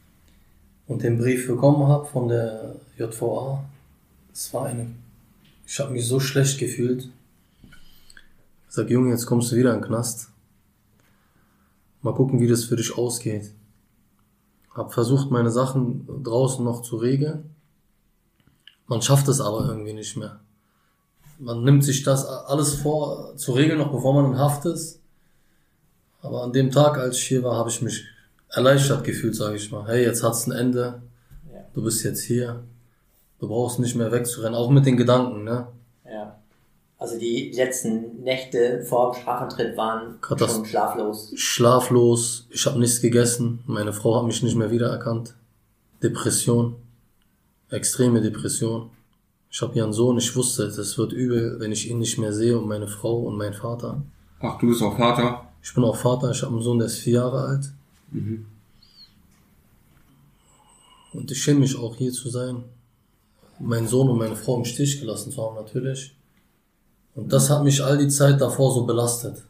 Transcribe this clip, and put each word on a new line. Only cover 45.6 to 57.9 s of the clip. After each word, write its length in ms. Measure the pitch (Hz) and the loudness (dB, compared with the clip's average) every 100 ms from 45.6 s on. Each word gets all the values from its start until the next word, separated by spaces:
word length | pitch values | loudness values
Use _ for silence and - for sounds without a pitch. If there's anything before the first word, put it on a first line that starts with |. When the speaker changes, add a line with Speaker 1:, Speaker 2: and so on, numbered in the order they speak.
| _ _ _ _ | _ _ _ _
Speaker 1:
Depression. 720 | 135 - 110 - - 120 117 - - _ _ _ _ _ _ _ _ | -2 -2 -2 0 2 2 2 -4 -16 _ _ _ _ _ _ _ _
Extreme 500 | 110 - - 123 117 | -4 -2 2 4 4
Depression. 720 | 107 101 104 - 113 113 117 - _ _ _ _ _ | 2 -2 -6 -4 -4 -4 -10 -18 _ _ _ _ _
Ich 100 | - | -8
hab 120 | 113 | -4
hier 100 | 123 | -2
einen 100 | 107 | 0
Sohn. 240 | 107 123 120 | 2 4 4
Ich 180 | 120 127 | 0 0
wusste, 360 | 123 - 104 104 | 0 -2 -4 -4
das 220 | 98 - | -6 -2
wird 160 | 110 | -2
übel, 460 | 123 127 117 117 - | -2 0 0 0 -4
wenn 120 | 107 | -6
ich 160 | 107 - | -6 -4
ihn 120 | 120 | -4
nicht 180 | 110 - | -4 -2
mehr 160 | 107 | -2
sehe 240 | 104 113 117 | 0 2 2
und 100 | 107 | 0
meine 200 | 107 104 | -6 -8
Frau 300 | - 113 117 | -6 -4 -2
und 200 | 117 104 | -4 -4
mein 160 | 104 | -6
Vater. 480 | 101 117 117 117 143 - - - - | -6 -8 -8 -8 -8 -10 -16 -20 -8
Speaker 3:
Ach, 180 | 113 - | -8 0
du 100 | 120 | 2
bist 140 | 117 | 4
auch 160 | 107 101 | 2 2
Vater? 500 | 120 120 120 - - - | 2 4 0 -2 -10 -20
Speaker 1:
Ich 140 | - 135 | -4 2
bin 80 | |
auch 120 | 117 104 | 2 2
Vater. 360 | 127 123 127 | 0 0 0
Ich 100 | 110 | -2
hab 80 | 120 | -4
einen 140 | 117 | -2
Sohn, 160 | 117 120 | 0 0
der 80 | 110 | 0
ist 100 | - | -2
vier 160 | 117 120 | 0 2
Jahre 200 | 123 135 | 2 -2
alt. 240 | 131 139 - - _ | -2 -4 -4 -12 _